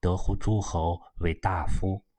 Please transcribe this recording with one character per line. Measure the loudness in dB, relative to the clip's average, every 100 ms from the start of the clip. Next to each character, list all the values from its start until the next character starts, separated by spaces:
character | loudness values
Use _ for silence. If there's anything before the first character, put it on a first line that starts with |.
得 | 2 2
乎 | 0 0
诸 | 2 0
侯 | 0 -2 -2 -2 -8 -4
为 | -2
大 | 0 -2 0 0
夫。 | 0 0 -4 _